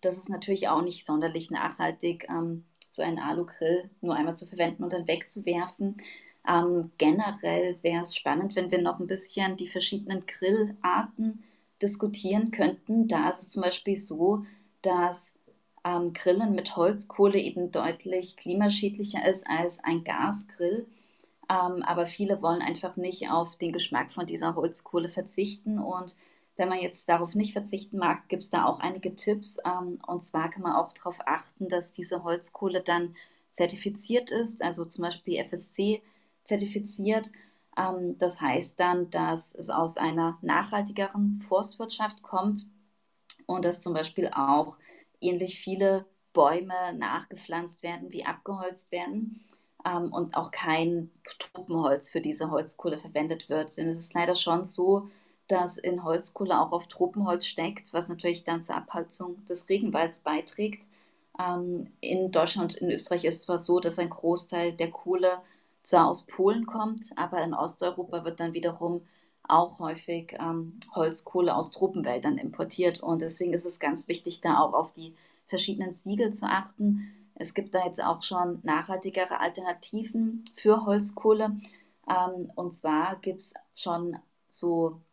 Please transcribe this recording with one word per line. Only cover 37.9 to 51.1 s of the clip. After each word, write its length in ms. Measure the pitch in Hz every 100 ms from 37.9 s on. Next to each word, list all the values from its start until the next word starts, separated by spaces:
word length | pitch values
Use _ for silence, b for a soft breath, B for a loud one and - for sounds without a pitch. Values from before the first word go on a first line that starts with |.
| 185 180 180
das 240 | 180 170
heißt 400 | 147 131 - -
dann, 300 | 180 180 170
dass 440 | 175 160 165 -
es 140 | - 170
aus 300 | - 165 170
einer 400 | 160 160 170 165
nachhaltigeren 1000 | 170 156 202 208 202 208 196 202 202 208 -
Forstwirtschaft 760 | 190 208 - 226 - 214 208
kommt 480 | - 190 202 202 - _ _ _ _ _ _ -
und 220 | - 180 175
dass 160 | 175
zum 100 | -
Beispiel 380 | 160 156 - 175
auch 460 | - 139 143 160 - B B B _
ähnlich 380 | 175 180 185 -
viele 460 | - 190 196 190 190 _ _
Bäume 400 | 175 143 165 190 180 180 151
nachgepflanzt 840 | 104 151 - 196 - 165 175 -
werden, 300 | 170 170 -
wie 140 | 156 143
abgeholzt 640 | 170 - 196 185 180 -
werden, 500 | 180 175 202 220 B B B B B 185
ähm, 260 | 175 170
und 240 | - 170 -
auch 140 | 165
kein 600 | - 175 160 165 170 165